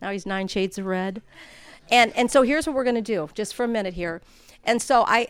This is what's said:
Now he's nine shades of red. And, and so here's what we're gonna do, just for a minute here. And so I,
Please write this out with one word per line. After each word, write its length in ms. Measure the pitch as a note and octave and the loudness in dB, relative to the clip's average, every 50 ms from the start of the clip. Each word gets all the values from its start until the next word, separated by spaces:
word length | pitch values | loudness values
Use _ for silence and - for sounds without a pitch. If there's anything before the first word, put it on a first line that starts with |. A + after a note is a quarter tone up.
Now 100 | - G3 | -10 -8
he's 140 | G3+ G3 - | -8 -8 -6
nine 220 | G3 F#3+ F#3+ F#3+ | -6 -4 -4 -4
shades 300 | F#3 - G3 F#3+ F#3 - | -4 -2 -2 -2 -2 -4
of 80 | G3+ F#3+ | -6 -6
red. 360 | F#3+ F#3 F#3 F#3 G3 F#3+ A3 - _ - - - - - - - - - - _ - | -4 -2 -2 -2 -4 -6 -10 -14 _ -20 -20 -20 -20 -20 -20 -20 -20 -20 -20 _ 4
And, 200 | A#3 A#3+ A#3 A3+ - | 4 6 6 4 2
and 160 | - B3 A#3+ | 0 0 4
so 100 | - C#4 | 4 4
here's 240 | C4 A#3 D4 D#4+ D4+ | 4 4 2 0 -2
what 100 | D#4+ C#4 | -2 -2
we're 80 | C4+ B3+ | -2 -2
gonna 180 | B3 A#3+ A3+ | 0 -2 -2
do, 280 | G#3 A3+ G#3+ F3 D3+ D3+ - | -2 -2 -4 -4 -4 -6 -6
just 200 | - G#3+ - - | -8 -8 -6 -4
for 100 | - B3 | -4 -4
a 40 | |
minute 260 | A#3+ A#3 A3 G3+ F#3 F3 | -2 -2 -2 -4 -4 -6
here. 280 | F3 F3 E3+ E3 E3+ - _ _ _ _ - - _ _ | -6 -6 -6 -6 -10 -14 _ _ _ _ -20 -20 _ _
And 180 | - A#3+ A#3 | -2 0 0
so 220 | - - C4 A#3 A3 | 2 2 4 4 4
I, 200 | - A3 A#3 A#3 | 4 2 0 0